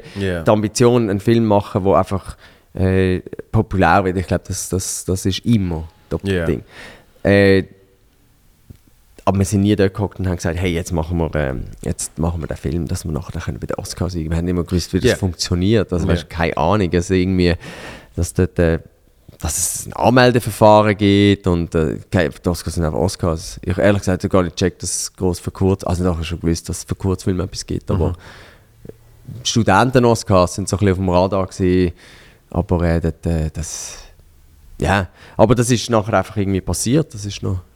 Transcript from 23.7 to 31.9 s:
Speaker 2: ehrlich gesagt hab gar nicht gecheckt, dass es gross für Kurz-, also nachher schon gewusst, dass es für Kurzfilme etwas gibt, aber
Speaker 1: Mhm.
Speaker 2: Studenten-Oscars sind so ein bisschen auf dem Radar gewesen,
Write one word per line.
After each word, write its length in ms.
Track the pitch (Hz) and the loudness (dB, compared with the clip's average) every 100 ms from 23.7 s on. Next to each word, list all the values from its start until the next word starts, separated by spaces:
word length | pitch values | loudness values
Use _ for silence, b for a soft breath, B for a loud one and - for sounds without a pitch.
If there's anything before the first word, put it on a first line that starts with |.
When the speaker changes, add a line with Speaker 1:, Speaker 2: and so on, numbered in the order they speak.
| 90 | 2
Speaker 2:
ehrlich 240 | 101 101 | 2 2
gesagt 240 | 98 90 | 0 -2
hab 60 | 98 | 0
gar 120 | 98 | 0
nicht 120 | 87 - | 0 -2
gecheckt, 260 | 92 - | -2 -2
dass 80 | 87 - | -8 -8
es 100 | - | -8
gross 260 | - 95 85 | -4 -4 -2
für 100 | - | -6
Kurz-, 340 | - 95 95 | -2 0 0
also 200 | - 87 | -2 -2
nachher 200 | 90 82 | 0 -2
schon 160 | 82 87 | -4 -4
gewusst, 260 | 82 82 - | -2 -2 -4
dass 80 | 90 | -10
es 60 | |
für 100 | - | -8
Kurzfilme 480 | 92 95 92 - 92 | -4 -2 -2 -2 -4
etwas 240 | 98 - - | -4 -8 -8
gibt, 240 | 87 - | -8 -4
aber 180 | 87 90 | -2 -2
Speaker 1:
Mhm. 40 | 90 B B B B B _ - - - - - 117 | -4 B B B B B _ -20 -20 -20 -20 -18 -10
Speaker 2:
Studenten-Oscars 1120 | - 117 104 95 123 127 120 113 - 95 87 | -4 0 4 4 4 4 4 2 2 4 4
sind 140 | - 95 | 0 -4
so 60 | 98 | 0
ein 20 | |
bisschen 140 | 101 | 2
auf 60 | 92 | 2
dem 100 | 95 | 2
Radar 360 | 87 95 95 92 | 2 2 0 -4
gewesen, 440 | - 92 92 90 | -2 2 2 2